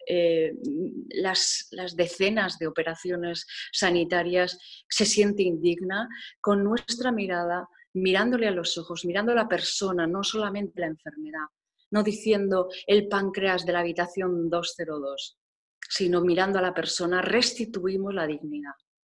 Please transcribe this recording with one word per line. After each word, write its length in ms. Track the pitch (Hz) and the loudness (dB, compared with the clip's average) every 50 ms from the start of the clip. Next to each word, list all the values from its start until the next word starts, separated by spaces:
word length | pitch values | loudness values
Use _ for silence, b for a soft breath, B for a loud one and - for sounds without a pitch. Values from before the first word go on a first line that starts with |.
| - | -4
eh, 480 | - 180 175 170 170 165 165 160 151 - - - - 139 160 185 - - - - - | 0 2 4 4 4 4 4 2 2 0 -4 -6 -4 -4 -2 -4 -4 -6 -10 -10 -6
las, 580 | - - 185 190 185 - - - - - - - | -4 -2 -2 0 0 0 0 0 0 -4 -6 -8
las 240 | - 185 185 180 170 | -10 -10 -10 -6 0
decenas 640 | 170 175 170 - - 190 202 220 220 196 185 - - | 0 0 0 2 0 2 2 2 2 0 -2 -2 -4
de 80 | 165 | -4
operaciones 800 | 156 160 165 160 165 165 - - 180 180 175 175 175 170 165 - B B B B B | -4 -2 -2 -4 -4 -4 -6 -4 -4 -4 -2 -4 -4 -6 -8 -10 B B B B B
sanitarias, 880 | B - 202 180 175 170 170 170 180 175 170 175 180 180 180 180 - B B B B B B B | B 0 2 4 4 4 2 2 0 0 0 2 2 2 2 0 -2 B B B B B B B
se 160 | - - 214 | 0 2 2
siente 380 | 208 - 208 208 202 202 202 190 | 4 6 4 4 4 4 2 2
indigna, 680 | 180 165 156 165 175 170 175 190 180 190 208 233 233 B B B B B B | 2 2 2 2 2 2 2 -2 -4 -2 -4 -4 -6 B B B B B B
con 200 | - 208 202 202 | 2 2 4 4
nuestra 520 | 202 202 226 240 - - 233 233 254 254 233 | 4 2 0 0 -2 -4 -6 -2 0 0 0
mirada, 560 | 220 220 185 180 175 175 170 175 180 185 - b b b b - | 0 -2 -2 -2 -2 0 -2 -2 -4 -4 -10 b b b b -4
mirándole 560 | 185 185 185 185 190 220 247 247 233 226 208 | 0 2 4 4 4 4 2 2 2 2 2
a 20 | |
los 260 | 185 175 165 - - | 0 0 -2 -2 -4
ojos, 280 | 170 165 - 170 165 - | -4 -6 -8 -8 -6 -4
mirando 260 | 175 175 196 214 233 | -2 0 0 2 2
a 40 | 240 | 2
la 120 | 233 214 | 2 2
persona, 580 | - 180 170 - - - - 202 190 180 175 165 | 2 0 -2 -2 -2 -2 -2 -2 0 0 0 0
no 160 | 165 180 196 | 0 0 -2
solamente 600 | 202 - - 220 208 196 196 202 202 - - 180 | -2 -2 -2 -2 -2 -2 -4 -4 -6 -6 -6 -4
la 60 | 175 | -4
enfermedad, 580 | 160 160 - - 156 151 151 156 151 156 156 156 151 _ _ _ _ _ _ _ - | -4 -6 -8 -12 -16 -12 -12 -12 -10 -8 -10 -10 -10 _ _ _ _ _ _ _ -2
no 120 | 208 208 202 | 0 2 2
diciendo 640 | 214 202 - - 220 214 202 196 190 190 185 180 185 B B B | 2 0 -2 2 2 2 2 4 2 2 2 0 0 B B B
"el 220 | B 202 208 202 | B 4 4 4
páncreas 580 | - 208 196 196 190 190 196 190 190 185 180 165 | 4 0 0 0 0 -2 0 0 2 0 0 0
de 60 | 180 | 0
la 80 | 175 175 | 0 0
habitación 680 | 175 170 165 175 175 175 - 196 185 180 180 170 165 165 | 0 0 0 -2 -2 -2 -2 -2 -2 0 0 0 0 0
dos 240 | 170 170 175 - - | 0 0 -2 -4 -6
cero 240 | - 165 160 151 147 | -6 -6 -6 -6 -6
dos", 380 | 139 139 139 139 - - _ _ _ _ _ _ _ _ _ - - | -6 -6 -8 -8 -12 -12 _ _ _ _ _ _ _ _ _ -18 -10
sino 320 | - - - 190 175 175 175 | -6 -2 0 2 4 4 4
mirando 400 | 175 180 170 180 190 196 196 185 | 4 4 4 4 4 2 2 2
a 20 | |
la 120 | 185 180 185 | 0 0 -2
persona, 480 | 170 160 - - - 175 170 180 180 | -2 -4 -4 -2 -2 0 0 0 0
restituimos 920 | 185 - 214 240 - - - - 220 220 - 196 175 190 190 190 196 196 196 | 2 2 2 2 2 2 0 -4 -6 -4 -4 -4 -2 -2 -2 -2 -2 -2 -2
la 140 | 185 160 | -2 -2
dignidad. 460 | 151 151 147 160 151 147 147 147 143 139 _ _ _ _ _ | -2 -4 -6 -6 -8 -8 -8 -10 -12 -14 _ _ _ _ _